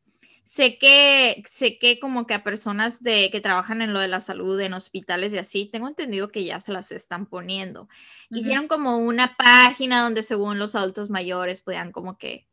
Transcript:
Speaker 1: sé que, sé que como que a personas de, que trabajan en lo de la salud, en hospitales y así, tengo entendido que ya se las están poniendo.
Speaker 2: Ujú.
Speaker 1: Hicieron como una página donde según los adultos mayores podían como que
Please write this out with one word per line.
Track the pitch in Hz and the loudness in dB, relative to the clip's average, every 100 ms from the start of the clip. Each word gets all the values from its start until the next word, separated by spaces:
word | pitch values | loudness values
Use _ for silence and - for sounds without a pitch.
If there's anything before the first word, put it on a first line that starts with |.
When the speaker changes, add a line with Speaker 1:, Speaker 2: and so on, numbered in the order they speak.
| _ _ _ _ | _ _ _ _
Speaker 1:
sé | _ - 262 - | _ 0 2 6
que, | 277 277 285 277 254 - 208 | 6 8 8 6 4 0 -8
sé | - 247 233 | -4 -2 2
que | 240 240 | 2 0
como | 269 254 233 | -2 -6 -4
que | |
a | 208 | -4
personas | 208 208 214 202 226 233 | -4 -6 -6 -4 -4 -4
de, | 240 214 196 | -2 2 2
que | 208 | 0
trabajan | 208 185 190 220 | 0 0 0 -4
en | 220 | -2
lo | 202 | -2
de | 190 | -2
la | 185 | -4
salud, | - 190 185 190 | -6 -6 -4 -2
en | 190 | -4
hospitales | 185 - 185 - 180 202 | -6 -10 -12 -6 -4 -2
y | 208 | -4
así, | 208 196 208 | -4 -6 -6
tengo | 226 247 | -8 -8
entendido | 302 285 196 202 | -8 -6 -4 -4
que | 208 | -6
ya | 180 160 | -6 -8
se | - | -8
las | 190 208 | -10 -10
están | - - 175 196 | -14 -10 -10 -10
poniendo. | 180 180 190 190 - 208 - - - - | -12 -8 -8 -8 -14 -20 -20 -20 -20 -12
Speaker 2:
Ujú. | 226 | -8
Speaker 1:
Hicieron | 226 269 302 | -2 -2 -2
como | 311 277 233 | -2 0 0
una | 233 233 254 - | 0 0 0 4
página | 247 247 247 247 262 247 | 8 10 8 4 0 2
donde | 240 220 | 2 -2
según | 220 214 208 202 | -2 -2 -2 -2
los | 208 208 | -4 -2
adultos | 190 196 208 | -4 -4 -6
mayores | 196 180 180 180 185 | -6 -4 -4 -6 -6
podían | - 175 175 | -8 -8 -8
como | - 180 190 | -10 -12 -12
que | - - _ | -14 -14 _